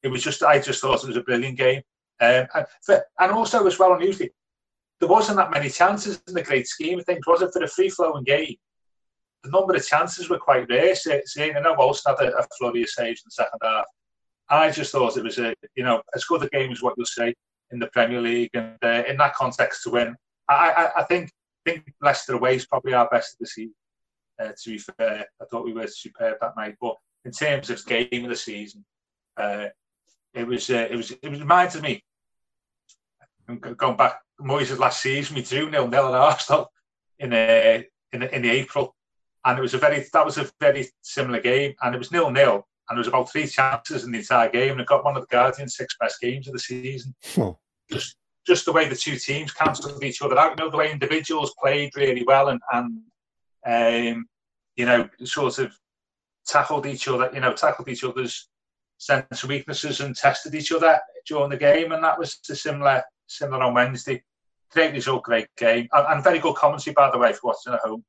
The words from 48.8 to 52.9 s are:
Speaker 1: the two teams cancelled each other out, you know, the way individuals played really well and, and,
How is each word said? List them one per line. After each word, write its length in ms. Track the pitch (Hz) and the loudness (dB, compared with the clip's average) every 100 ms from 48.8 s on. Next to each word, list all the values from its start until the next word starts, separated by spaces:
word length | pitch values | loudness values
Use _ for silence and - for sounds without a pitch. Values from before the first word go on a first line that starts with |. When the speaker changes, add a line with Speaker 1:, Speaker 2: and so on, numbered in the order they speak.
| 156 | 0
Speaker 1:
the 80 | |
two 220 | 123 151 131 | -4 -6 -6
teams 360 | - 143 151 | -6 -6 -6
cancelled 520 | - 156 143 143 143 | -2 -2 0 -10 -8
each 160 | 139 - | -10 -4
other 180 | 139 127 | 0 4
out, 200 | 127 - | 4 2
you 60 | |
know, 60 | 160 | -4
the 60 | 151 | 0
way 160 | 151 | -2
individuals 600 | 147 135 160 151 156 139 - | -2 -2 -2 -2 -4 -4 -2
played 320 | 139 143 143 139 | 0 0 -4 0
really 280 | 135 123 | 0 2
well 240 | 120 135 139 | 4 4 4
and, 120 | 123 - | 0 -4
and, 280 | 123 120 | -4 -4